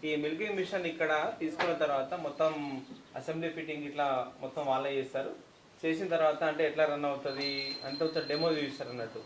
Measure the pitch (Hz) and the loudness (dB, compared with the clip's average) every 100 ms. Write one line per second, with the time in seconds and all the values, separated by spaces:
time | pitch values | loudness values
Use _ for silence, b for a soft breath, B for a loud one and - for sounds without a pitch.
0 | 156 151 151 160 214 196 180 196 175 160 | 0 0 0 -2 -2 0 0 0 -2 0
1 | 156 156 170 226 160 156 180 170 151 139 | 2 2 2 -2 -4 0 0 2 2 2
2 | 135 180 151 - 160 151 143 135 123 - | 0 -2 -4 2 2 2 -4 -6 -8 -16
3 | - 131 131 160 165 160 156 151 147 143 | -12 -10 -4 -2 -2 -4 -6 -6 -6 0
4 | 143 131 120 - - - 143 131 139 139 | 2 2 -2 -6 -8 -4 2 2 2 0
5 | 131 135 - - - - - - 160 160 | 0 -2 -4 -6 -14 -20 -20 -4 0 0
6 | 190 165 156 151 160 151 156 151 151 143 | 2 6 6 6 2 4 2 4 4 4
7 | 147 139 139 135 143 139 139 135 135 135 | 0 0 -2 -2 -2 -2 -4 -6 -6 -2
8 | 160 160 143 147 165 151 139 - 123 123 | 0 0 -2 2 2 2 0 -4 -8 -6
9 | 113 110 | -6 -8